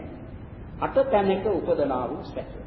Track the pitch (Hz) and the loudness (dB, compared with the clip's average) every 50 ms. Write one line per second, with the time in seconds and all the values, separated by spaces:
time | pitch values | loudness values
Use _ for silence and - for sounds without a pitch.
0 | - - - - - - - - - - - - - - - - 147 160 - 269 | -6 -10 -12 -12 -14 -14 -14 -12 -14 -14 -14 -14 -14 -12 -6 -4 -2 2 4 4
1 | 269 - - 202 196 196 185 196 196 220 196 156 - - 170 156 143 135 131 127 | 4 6 6 4 6 6 4 4 2 2 2 2 2 2 2 2 2 2 2 0
2 | 123 120 143 - - - - 127 113 - - - - | -2 -2 -4 -6 -8 -8 -8 -8 -8 -8 -10 -12 -12